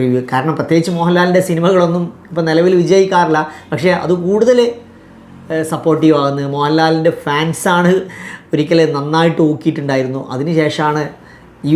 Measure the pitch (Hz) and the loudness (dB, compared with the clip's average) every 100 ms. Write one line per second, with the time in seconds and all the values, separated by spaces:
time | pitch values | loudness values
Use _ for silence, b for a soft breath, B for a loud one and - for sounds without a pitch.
0 | 127 127 127 131 151 156 - 165 165 170 | 0 0 -2 -2 -2 -2 0 0 0 -2
1 | 170 175 180 180 180 165 170 185 170 175 | 0 2 2 2 0 0 2 2 2 0
2 | 175 - - 170 160 160 180 180 160 196 | -4 -10 -10 -4 0 2 4 4 4 4
3 | 190 180 165 156 160 B B 139 175 180 | 4 2 2 0 -2 B B -2 0 0
4 | 156 180 175 208 226 247 240 - - - | -2 -2 0 0 2 2 2 -2 -14 -20
5 | - - - - - 160 156 156 165 151 | -20 -20 -20 -18 -8 -6 -4 -4 0 2
6 | 160 147 139 139 139 139 143 160 160 160 | 4 4 0 -2 -4 -2 0 2 2 2
7 | 160 160 151 147 160 160 196 175 180 185 | 0 -2 -2 -2 -2 -2 0 2 2 0
8 | 190 B B B B 147 151 165 156 143 | -2 B B B B -2 0 2 2 0
9 | 143 160 165 160 156 147 160 151 139 135 | -2 2 2 2 0 0 -4 -4 -2 -2
10 | 131 135 - 127 151 160 151 - 151 151 | -2 -6 -8 -6 -2 0 0 0 -2 -2
11 | 139 - B B B - 143 | -4 -10 B B B -8 2